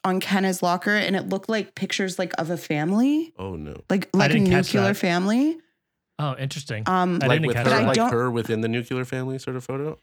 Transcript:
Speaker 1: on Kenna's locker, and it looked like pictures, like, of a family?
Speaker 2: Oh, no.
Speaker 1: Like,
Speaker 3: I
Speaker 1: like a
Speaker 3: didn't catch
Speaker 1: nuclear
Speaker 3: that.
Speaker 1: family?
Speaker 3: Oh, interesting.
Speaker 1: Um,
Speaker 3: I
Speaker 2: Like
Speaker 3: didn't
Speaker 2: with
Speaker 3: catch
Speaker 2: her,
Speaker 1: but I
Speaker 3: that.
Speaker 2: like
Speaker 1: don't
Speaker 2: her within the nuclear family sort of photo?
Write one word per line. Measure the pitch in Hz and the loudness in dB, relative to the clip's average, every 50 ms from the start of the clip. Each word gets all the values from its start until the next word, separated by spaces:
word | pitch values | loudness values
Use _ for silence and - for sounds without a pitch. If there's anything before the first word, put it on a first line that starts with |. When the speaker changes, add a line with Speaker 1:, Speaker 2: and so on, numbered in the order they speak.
| - | 0
Speaker 1:
on | 190 185 190 | 0 0 0
Kenna's | - - 196 190 196 190 180 180 - | 0 0 0 2 2 0 0 0 0
locker, | 175 175 185 - 208 208 | 0 0 0 0 0 0
and | 208 190 - 196 | 0 0 0 -2
it | 185 - | -2 -2
looked | 190 202 - - - | -2 -6 -6 -4 -4
like | 220 214 190 - _ | -4 -4 -4 -6 _
pictures, | - 196 190 - - 196 185 175 | -8 -6 -4 -2 -2 -2 -4 -2
like, | - 185 180 - | -4 -4 -4 -4
of | - 165 156 | -6 -4 -4
a | 180 | -6
family? | - - - 160 147 151 170 196 214 247 277 294 311 320 320 _ | -6 -4 -4 -2 -2 0 0 2 2 4 4 2 0 -2 -4 _
Speaker 2:
Oh, | - 95 98 90 | -12 -10 -8 -8
no. | 80 76 73 - - - _ | -8 -10 -10 -12 -14 -4 _
Speaker 1:
Like, | 190 202 - - - | 0 0 0 2 2
Speaker 3:
I | |
Speaker 1:
like | 190 - 143 | 4 4 6
a | - | 4
Speaker 3:
didn't | 226 196 185 | 4 4 6
catch | 180 185 185 - - | 4 4 4 2 2
Speaker 1:
nuclear | 202 196 196 202 | 2 2 2 2
Speaker 3:
that. | |
Speaker 1:
family? | - - 180 170 180 185 202 220 247 285 311 330 320 _ _ _ _ _ _ _ _ _ _ _ - | 0 0 0 0 2 2 2 2 2 2 2 0 -2 _ _ _ _ _ _ _ _ _ _ _ -6
Speaker 3:
Oh, | 151 143 131 | -4 -4 -4
interesting. | 120 135 139 - 151 - - 120 107 110 | -4 -6 -6 -6 -8 -8 -8 -6 -4 -2
Speaker 1:
Um, | 170 185 185 180 185 175 170 | 0 2 2 2 2 0 0
Speaker 3:
I | 143 | 2
Speaker 2:
Like | 131 123 120 | 2 2 2
Speaker 3:
didn't | - | 2
Speaker 2:
with | - 117 | 0 0
Speaker 3:
catch | - - | 2 2
Speaker 2:
her, | 127 | 2
Speaker 1:
but | 127 | 4
I | - | 4
Speaker 3:
that. | 113 | 4
Speaker 2:
like | - - | 4 4
Speaker 1:
don't | - - - 120 | 4 2 2 2
Speaker 2:
her | 117 123 127 | 0 0 0
within | 117 117 107 113 117 110 | 0 -2 0 0 -2 0
the | 110 113 | 0 0
nuclear | 113 123 120 - 131 127 127 | -2 -2 -4 -4 -4 -6 -4
family | 127 135 127 127 131 131 131 | -4 -6 -6 -6 -6 -8 -6
sort | - - 127 | -8 -8 -8
of | 127 127 | -8 -8
photo? | - 131 135 143 156 - - | -6 -6 -6 -6 -8 -10 -12